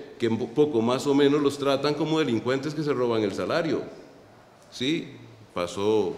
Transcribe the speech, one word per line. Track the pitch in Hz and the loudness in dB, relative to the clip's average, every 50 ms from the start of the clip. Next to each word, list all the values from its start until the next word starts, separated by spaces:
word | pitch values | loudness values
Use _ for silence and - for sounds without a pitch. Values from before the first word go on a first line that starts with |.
| - - - - | -14 -14 -8 -2
que | 117 113 | -2 0
po-, | 113 113 123 110 | 0 0 -2 -2
poco | - 147 127 101 117 110 | 2 2 2 4 4 2
más | 113 120 127 131 147 | 2 2 0 0 2
o | 147 139 | 2 4
menos | 143 143 139 147 151 | 6 6 6 4 4
los | 143 139 139 | 2 0 0
tratan | - 135 139 139 135 139 147 147 | 0 0 0 0 2 0 0 0
como | 147 165 156 160 156 | 0 -2 0 0 0
delincuentes | 156 131 117 110 107 123 131 139 135 156 147 | 2 2 0 0 0 0 -2 -2 -2 -6 -6
que | 156 | -4
se | 151 147 | -2 -2
roban | 135 123 127 120 113 110 | 0 0 0 0 0 0
el | 107 98 | 0 0
salario. | 95 101 92 98 131 165 170 160 113 82 - - - - - - - - - - - - - - - - - - - | -2 -2 -4 -2 -2 -2 0 0 -2 -4 -4 -6 -12 -18 -20 -20 -20 -20 -20 -20 -20 -20 -20 -20 -20 -20 -20 -16 -10
Sí, | - 127 139 165 - - - - - - - - - - - | -6 -2 -2 -2 -2 -4 -8 -14 -18 -20 -20 -20 -20 -18 -10
pasó | - 90 87 87 - 101 101 107 110 107 95 85 76 | -4 -4 -4 -4 -2 -2 2 2 4 4 2 0 -4